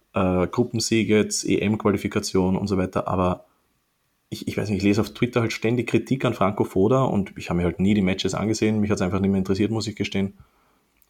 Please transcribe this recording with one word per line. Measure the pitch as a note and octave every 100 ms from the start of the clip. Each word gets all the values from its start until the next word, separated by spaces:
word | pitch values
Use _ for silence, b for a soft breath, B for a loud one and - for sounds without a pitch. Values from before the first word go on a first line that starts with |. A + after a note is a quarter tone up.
| _
Äh, | G2+ F#2 F2+ F2
Gruppensieg | - A#2+ A2+ - A2+ G#2
jetzt, | G#2+ G2+ - -
E-M-Qualifikation | F#2+ G2+ G#2+ G#2 G2 G2+ G#2+ - F#2+ F#2 F#2+
und | G2+
so | F#2+
weiter, | F#2 - -
aber | F#2+ F2+ F2+ - _ _ _ _ _ _ _ _
ich, | - -
ich | -
weiß | G#2+
nicht, | G2
ich |
lese | G2+ G#2
auf | G2+
Twitter | - A#2+ B2
halt | A2+
ständig | - A2 B2 A#2
Kritik | A2 - C3 B2+
an |
Franco | A2 G2 G#2 A2
Foda | F#2+ G2+ F#2 F2+
und | G2+ - -
ich | -
habe | F2
mir |
halt | F2 -
nie | F#2+
die | G#2
Matches | F#2 F#2 F#2 -
angesehen, | G2+ G#2+ G#2+ G#2+
mich | G2+
hat's | G2+
einfach | F#2 F#2+
nicht | G2
mehr | G2
interessiert, | F#2 F#2+ G#2
muss | A2 G#2
ich | -
gestehen. | G#2 G2 G2+ - - _ _ _ _ _